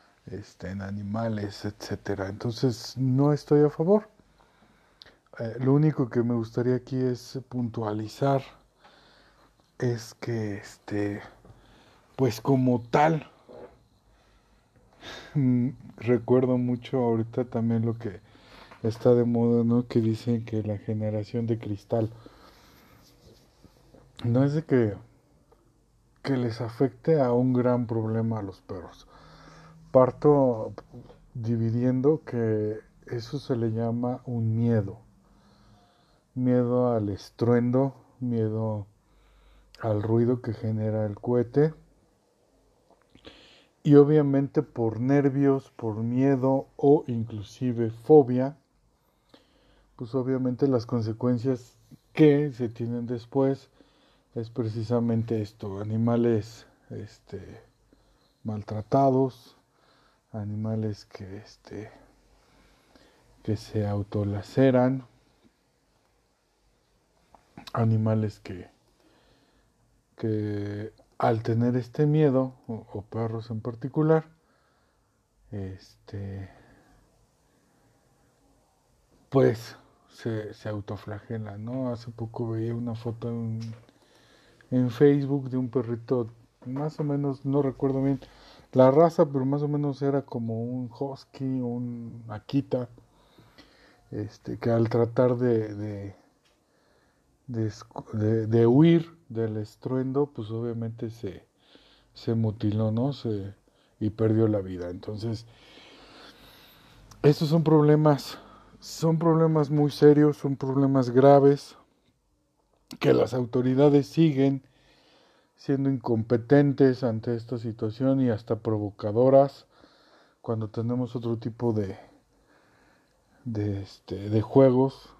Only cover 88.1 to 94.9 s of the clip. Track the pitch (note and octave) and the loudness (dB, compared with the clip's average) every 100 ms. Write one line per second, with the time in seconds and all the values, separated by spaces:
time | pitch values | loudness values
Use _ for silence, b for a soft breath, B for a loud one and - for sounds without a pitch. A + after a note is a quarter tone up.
88.1 | C3+ B B B B B B2+ C3 C#3 E3+ | -2 B B B B B 6 8 8 6
89.1 | E3 D#3 C#3 C3 C#3+ D3 D3 D3 B2+ C#3 | 4 2 2 -2 -2 -2 -2 -2 -2 -2
90.1 | C#3 C#3 B2 A2+ A2+ A#2+ B2+ A#2+ - C#3 | -2 -4 -8 -6 -6 -6 -8 -10 -8 -10
91.1 | C3+ - - C3+ C3 A#2+ A#2+ B2 A#2+ A#2 | -10 -18 -8 -6 -4 -4 -6 -8 -10 -14
92.1 | A2+ A2+ G#2+ - C#3 C#3 B2+ A#2+ - _ | -16 -14 -14 -4 -4 -2 -6 -6 -14 _
93.1 | b b b b b b b b b _ | b b b b b b b b b _
94.1 | A2 G#2+ - - A2+ A#2+ A#2 A2+ | -10 -10 -12 -12 -6 0 0 2